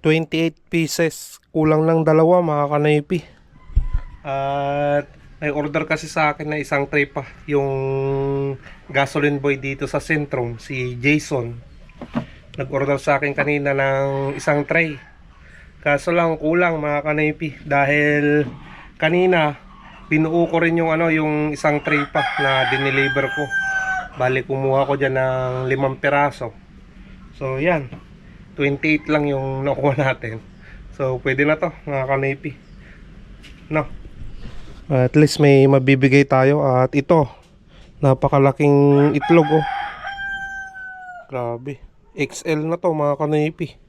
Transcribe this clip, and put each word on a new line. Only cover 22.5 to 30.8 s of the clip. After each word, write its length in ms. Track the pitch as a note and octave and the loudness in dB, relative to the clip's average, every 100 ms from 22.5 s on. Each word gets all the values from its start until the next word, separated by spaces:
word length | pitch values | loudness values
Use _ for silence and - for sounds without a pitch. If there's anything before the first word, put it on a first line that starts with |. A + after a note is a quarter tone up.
| C3 B2+ | 0 0
dineliver 640 | C3 C#3 C3+ C#3 C#3 C3+ | 0 0 0 0 0 -2
ko. 140 | - D3 C6+ F#5+ F#5+ F#5+ F#5+ - | -4 -4 -4 -4 -4 -4 -6 -8
Bali, 320 | - B2+ C3 | -4 -2 -2
kumuha 400 | C3 C3+ C3+ C3+ | -4 -4 0 0
ko 80 | C3+ | 0
dyan 240 | C#3+ C3+ C3 | 0 0 0
ng 560 | C3 C3 B2+ B2+ B2+ | -2 -2 -4 -4 -2
limang 240 | C3+ C3+ C3 | -2 -2 -2
piraso. 560 | C#3+ C#3+ C#3+ - A#2+ - - - - - - - - - | 0 2 0 -2 -12 -12 -20 -20 -20 -20 -20 -20 -20 -10
So, 160 | C3+ C3 | -8 -2
yan. 320 | D#3+ E3 C3 - - - - - - | 0 0 -2 -14 -20 -20 -20 -20 -20
Twenty-eight 560 | - C#3+ C#3 D#3 D3+ D3+ | -2 -2 0 0 0 0
lang 160 | D3+ | 0
yung 400 | D3 C#3 C3+ C3+ | 0 -2 -4 -4
nakuha 320 | C#3 C#3 C#3 C#3 | -4 0 0 2
natin. 400 | C3+ B2+ A2+ A2 - - - - | 0 -2 -6 -12 -16 -20 -20 -20